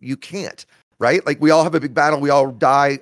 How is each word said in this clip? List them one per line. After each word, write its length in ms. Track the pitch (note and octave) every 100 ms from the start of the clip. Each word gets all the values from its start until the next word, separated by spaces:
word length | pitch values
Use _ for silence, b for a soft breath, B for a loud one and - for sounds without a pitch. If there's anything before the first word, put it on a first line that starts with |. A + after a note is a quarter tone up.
you 160 | B2+ C3+
can't, 480 | - G3 E3+ - - _ _ _
right? 260 | A#2 D#3 -
Like, 140 | D3
we 80 | D3+
all 120 | D#3
have 120 | E3
a 60 | D#3+
big 120 | C#3
battle, 260 | B2+ D3 D3+
we 120 | C#3+
all 200 | C#3+ C3+
die. 480 | A#2 C3+ C#3 C#3+ C#3